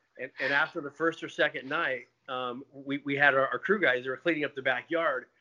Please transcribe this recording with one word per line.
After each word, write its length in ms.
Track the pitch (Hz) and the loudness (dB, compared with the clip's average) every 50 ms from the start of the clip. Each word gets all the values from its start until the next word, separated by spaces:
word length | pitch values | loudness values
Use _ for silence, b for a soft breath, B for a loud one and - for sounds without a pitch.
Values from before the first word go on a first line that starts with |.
| _ _ _ - | _ _ _ -12
And, 120 | 123 135 - - | -12 -12 -8 -4
and 100 | 139 131 | -2 0
after 300 | 139 143 156 151 - 170 | 2 2 0 0 -2 -8
the 80 | 143 139 | -10 -10
first 320 | 139 - 160 165 160 - 165 | -6 0 0 0 0 -2 -10
or 60 | 139 | -10
second 400 | - - 160 147 139 143 123 131 | 0 0 0 0 0 -6 -8 -4
night, 380 | 147 165 165 143 131 120 120 _ _ _ _ - | -4 -2 -2 -2 -4 -6 -8 _ _ _ _ -8
um, 340 | 131 127 127 123 120 127 - - - | -6 -4 -4 -4 -6 -8 -12 -16 -18
we, 260 | 135 135 139 139 143 - | -14 -6 -6 -6 -4 -2
we 100 | 143 139 | -4 2
had 200 | 135 147 143 131 | 4 6 6 6
our, 120 | 135 135 127 | 6 4 2
our 100 | 123 123 | 0 -4
crew 200 | - - 202 214 | 0 0 2 4
guys, 260 | 170 135 127 123 123 | 4 2 2 2 -2
they 40 | 131 | -6
were 80 | 131 | -8
cleaning 260 | - - 175 165 151 147 | -2 0 0 0 0 -2
up 120 | 135 - | -4 -6
the 60 | 139 127 | -4 -2
backyard. 640 | 135 127 123 120 - 165 165 165 156 135 127 120 _ _ _ | -2 -2 -2 -4 -4 -2 0 0 0 -2 -2 -6 _ _ _